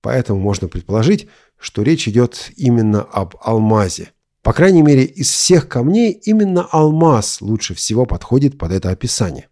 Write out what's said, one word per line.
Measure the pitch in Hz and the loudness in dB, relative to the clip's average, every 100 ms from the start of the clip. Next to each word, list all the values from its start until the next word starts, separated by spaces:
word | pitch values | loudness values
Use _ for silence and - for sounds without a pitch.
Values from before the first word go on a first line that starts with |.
Поэтому | 107 123 120 98 | -2 -4 -2 -2
можно | 98 101 92 | -2 -4 -6
предположить, | - - 104 117 208 - _ _ _ | -10 -4 -2 0 0 -2 _ _ _
что | - - | -14 -4
речь | 107 165 - | -2 0 0
идёт | 107 120 - - - | 0 0 -2 -20 -4
именно | 131 120 110 104 | 0 2 2 0
об | - - 92 - | -2 -6 -6 -8
алмазе. | - 113 110 110 98 - 82 _ _ _ | -4 0 2 2 0 -6 -14 _ _ _
По | - | -4
крайней | 117 180 180 | 2 4 6
мере, | 151 139 | 6 4
из | 131 - 147 | 2 -2 -6
всех | - - 180 - | -2 2 2 2
камней | 123 127 202 233 | -4 0 2 0
именно | - - 214 202 180 | -2 0 0 2 0
алмаз | 175 160 156 156 165 127 101 - | 0 2 2 4 4 2 0 -8
лучше | 101 110 - | -6 -6 -6
всего | 87 - 110 123 | -8 -4 -2 -2
подходит | 92 - 127 139 139 | -4 -2 0 0 -2
под | 85 | -4
это | 92 92 | -4 -4
описание. | 92 120 - 98 67 - | -4 -6 -4 -6 -6 -16